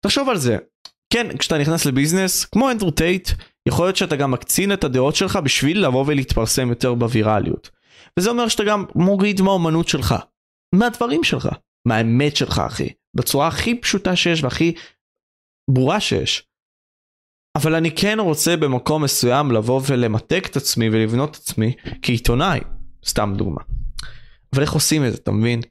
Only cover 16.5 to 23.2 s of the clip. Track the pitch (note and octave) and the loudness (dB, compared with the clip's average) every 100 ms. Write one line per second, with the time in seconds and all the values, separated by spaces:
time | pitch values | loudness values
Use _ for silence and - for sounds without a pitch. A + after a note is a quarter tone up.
16.5 | _ _ _ _ _ _ _ _ _ _ | _ _ _ _ _ _ _ _ _ _
17.5 | D#3 D#3 D#3+ E3 D#3 G3 G#3+ G3 D3+ - | -4 0 2 0 0 0 0 0 0 0
18.5 | E3+ D3+ B2+ - D3+ C#3+ - A#2+ B2 D3 | 2 2 0 0 0 0 0 2 2 2
19.5 | A2+ A2 C3 C3+ C3 A#2+ A2 - E3+ F#3 | 2 2 0 2 0 2 0 0 -2 -2
20.5 | - - - A2+ A2 A2 A#2 D3+ - - | -4 -2 0 2 2 2 0 -2 -6 -10
21.5 | - A2 B2 - - - A#2+ - A#2+ F3 | -2 -2 -2 -10 -8 -2 0 2 2 2
22.5 | D3+ - - - - - - | 0 -4 -8 -10 -10 -6 -2